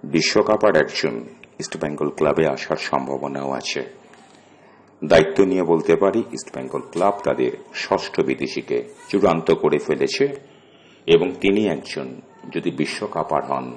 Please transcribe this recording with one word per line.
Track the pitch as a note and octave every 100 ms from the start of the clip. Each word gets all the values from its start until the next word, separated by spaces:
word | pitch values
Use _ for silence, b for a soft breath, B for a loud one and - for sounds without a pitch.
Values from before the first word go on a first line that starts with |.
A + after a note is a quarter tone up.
বিশ্বকাপ | - - - - G#2+ G#2+ G#2+
আর | E2
একজন | D2 - - A#1 A#1+ - - _
ইস্টবেঙ্গল | - F2+ D#2 D2 D2
ক্লাবে | - D2+ C#2+ D#2+
আসার | C#2+ - D#2
সম্ভাবনাও | - C#2+ C2 C#2 C#2 C2+ C#2
আছে। | C2+ - C#2+ B1+ - - B B B B B B B B _
দায়িত্ব | D#2 E2 D#2+ - F#2+
নিয়ে | F#2
বলতে | E2+ E2 D2+ D#2+
পারি, | G2 G2+ -
ইস্টবেঙ্গল | - - - C2 D2 -
ক্লাব | - F#2+ G2+
তাদের | - C2 B1+ - - -
ষষ্ঠ | - G2 - -
বিদেশিকে | C#2 C2 C2+ - - A#1+ A#1+ - -
চূড়ান্ত | G2+ F#2 E2 D#2+
করে | D#2+ - D2+
ফেলেছে | - D2 C2+ - C#3+ C#3 - b b b b b -
এবং | E2 F2+ -
তিনি | G2 G2 G#2+
একজন, | D2+ - - C2 B1+ - - -
যদি | E2+ E2+
বিশ্বকাপ | E2 D2+ - G#2+ - D#2
আর | D2 C#2
হন | C2+ B1+